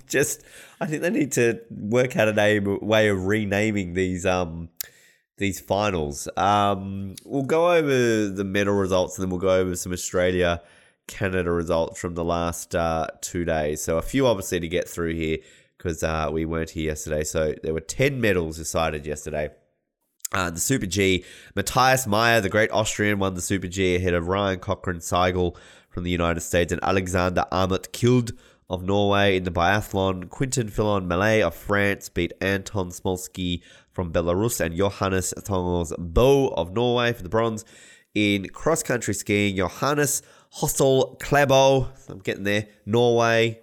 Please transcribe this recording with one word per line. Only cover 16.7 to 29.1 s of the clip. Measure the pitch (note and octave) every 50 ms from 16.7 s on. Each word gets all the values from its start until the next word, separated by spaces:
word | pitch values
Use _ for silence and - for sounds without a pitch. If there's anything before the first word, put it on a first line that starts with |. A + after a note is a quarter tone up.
here | - E2 D#2 D2+
yesterday. | D2+ D2+ - D#2 D2+ D2+ D2+
So | - - E2 D#2 D#2 - -
there | - D#2
were | D#2+ D#2+
ten | - - - - C3 D3 C#3 B2+
medals | A#2 G#2+ F#2+ F2+ E2 D#2+ D2+ D#2+
decided | D#2 - - E2+ D#2+ D#2+ D#2 D2+ C#2+
yesterday. | D2+ D2 - - D#2 D2+ D2+ D2+ D2 - _ _ _ _ _ _ _ _ _ _ _ _ _ - -
Uh, | - G2 F2+ F2
the | E2 E2
Super | - - C3+ C3 G#2+
G, | F2+ E2+ G2+ G2 F#2+ F#2 F2 - - - - - - -
Matthias | G2+ G2 - - B2+ B2+ C3 C3 B2+ -
Meyer, | G#2+ G2+ G#2+ A2+ A#2 A#2 A2+
the | G2 F#2
great | G2+ G#2+ A2 -
Austrian, | - G#2 A2 - - - G#2 G#2 G#2 G2
won | G2 F#2+ F#2
the | F2+
Super | - - G#2 F#2 F#2
G | F2+ F2+ G2 F#2+ F2+ F2
ahead | F2+ F#2 F2+
of | F2 F2 E2 F2
Ryan | F#2+ G2+ G2+ G2 F#2+ F2+
Cochran | - G#2 F#2 - - G2+ F2 F2
Seigel | - - G2 F2 F2+ F#2 F2+ F2+ F2+ F2 - - - - - - _ _
from | - G2 F2
the | F2
United | F2 E2 E2+ E2+ E2 E2
States | - - - F2 F2 D#2+
and | F2+ - -
Alexander | - F#2+ G2 F#2 F2+ F#2+ F2+ F2+ F#2 F2+ F2 - -
Arnott | - F#2 F#2+ F#2 F#2 - - - -
Kild | - - A#2+ B2 B2 A#2 A2+ - - - - _ _ _ -
of | F2+ F2+ F2+
Norway. | F#2+ G2 G#2 G2+ G2+